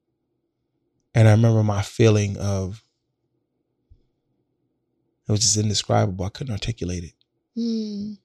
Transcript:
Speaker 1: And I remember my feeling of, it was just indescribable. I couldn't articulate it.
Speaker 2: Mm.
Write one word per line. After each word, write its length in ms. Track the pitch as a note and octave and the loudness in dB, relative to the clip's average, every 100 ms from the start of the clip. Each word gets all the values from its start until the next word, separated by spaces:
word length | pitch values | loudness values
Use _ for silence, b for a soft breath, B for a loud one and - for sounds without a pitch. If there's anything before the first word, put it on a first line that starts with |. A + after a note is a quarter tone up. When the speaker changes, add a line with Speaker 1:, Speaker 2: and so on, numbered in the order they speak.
| _ _ _ _ _ _ _ _ _ _ _ | _ _ _ _ _ _ _ _ _ _ _
Speaker 1:
And 120 | A#2+ A2 | 4 6
I 60 | |
remember 300 | G#2+ A#2 A2 | 6 4 4
my 200 | G#2+ G2+ | 2 -2
feeling 540 | G2+ - A2+ G#2+ G2+ G2 | -4 2 4 4 0 -4
of, 460 | G2+ G2 F#2 A2 _ _ _ _ _ _ _ _ _ _ _ _ _ _ _ _ _ _ _ _ _ _ _ _ - | -4 -4 -6 -10 _ _ _ _ _ _ _ _ _ _ _ _ _ _ _ _ _ _ _ _ _ _ _ _ -4
it 40 | |
was 80 | G#2+ | 0
just 160 | - G#2+ | 0 0
indescribable. 680 | G#2+ G2 - A2 G#2+ F#2 | 0 -2 0 0 0 -4
I 40 | F#2+ | -8
couldn't 240 | - C3+ | -10 -10
articulate 520 | G2+ - A#2 F2 F2+ | -8 -8 -6 -8 -8
it. 80 | E2+ - _ _ _ - | -10 -18 _ _ _ -8
Speaker 2:
Mm. 600 | A#3 A3+ G#3+ G3+ G#3 G#3 | -6 -4 -6 -10 -12 -14